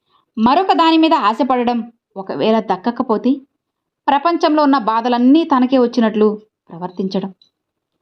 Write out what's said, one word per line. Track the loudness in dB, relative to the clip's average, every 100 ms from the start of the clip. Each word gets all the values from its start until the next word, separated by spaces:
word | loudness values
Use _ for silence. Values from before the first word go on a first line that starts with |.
| _ _ _ -2
మరొక | 0 0 0
దాని | 0 2 4
మీద | 2
ఆశపడడం | 2 0 0 0 0 0 -2 -6 _ _ -16
ఒకవేళ | -12 -4 0 0
దక్కకపోతే | 0 -4 -4 -6 -4 -2 -2 -4 -6 _ _ _ _ _ -2
ప్రపంచంలో | 0 0 0 0 2
ఉన్న | 2 0
బాధలన్నీ | 0 -4 -2 0 4 4
తనకే | 2 0 2 2
వచ్చినట్లు | 2 0 0 2 0 0 _ _ _
ప్రవర్తించడం. | -14 -14 -8 -6 -6 -8 -14 _ _ _ _ _ _